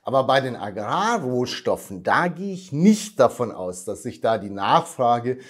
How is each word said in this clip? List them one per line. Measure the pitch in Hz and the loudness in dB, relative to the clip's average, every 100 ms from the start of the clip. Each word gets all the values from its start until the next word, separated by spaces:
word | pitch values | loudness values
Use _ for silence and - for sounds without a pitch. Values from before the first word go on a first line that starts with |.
Aber | - 135 | -2 0
bei | 127 135 | 2 2
den | 131 | 0
Agrarrohstoffen, | 117 104 101 104 160 214 233 127 123 127 - - 92 - 95 | -6 -8 -8 -4 -2 0 -2 -2 -2 -2 -4 -2 -2 -4 -8
da | 90 113 180 | 0 2 2
gehe | 160 196 | -4 -8
ich | 185 - | -10 -6
nicht | 143 190 214 - - | 4 6 6 0 4
davon | 120 - 117 | 4 4 -6
aus, | - 92 90 | -4 -8 -8
dass | - 98 | -10 -10
sich | 120 - | -10 -4
da | 113 110 | -2 0
die | 98 | -4
Nachfrage | 98 101 160 170 - 120 120 117 127 | -4 2 2 2 0 2 2 0 -6